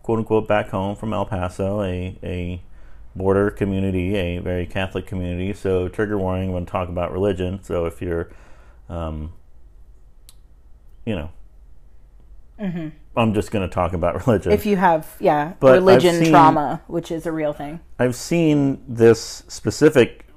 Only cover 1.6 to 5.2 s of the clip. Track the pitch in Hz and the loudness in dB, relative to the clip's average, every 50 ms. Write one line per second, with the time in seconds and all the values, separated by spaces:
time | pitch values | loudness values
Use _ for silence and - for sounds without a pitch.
1.6 | 98 98 101 104 101 92 90 90 90 92 92 - 92 90 90 90 87 87 90 90 | -4 -4 -4 -4 -4 -4 -4 -6 -6 -8 -10 -10 -10 -10 -8 -6 -6 -6 -8 -10
2.6 | - - - - - - - - - - - - 95 95 95 98 101 104 - - | -12 -16 -18 -18 -18 -18 -18 -18 -18 -16 -10 -4 0 2 4 4 2 2 0 -2
3.6 | 104 98 95 95 95 98 92 90 87 92 104 101 90 87 87 87 - 90 90 90 | -2 -2 0 0 -2 0 0 -2 -2 -2 -2 -2 -2 -4 -4 -4 -4 -4 -4 -4
4.6 | 87 - - 98 95 92 - 95 92 - 98 92 | -4 -4 -4 -4 -4 -4 -4 -8 -8 -6 -6 -6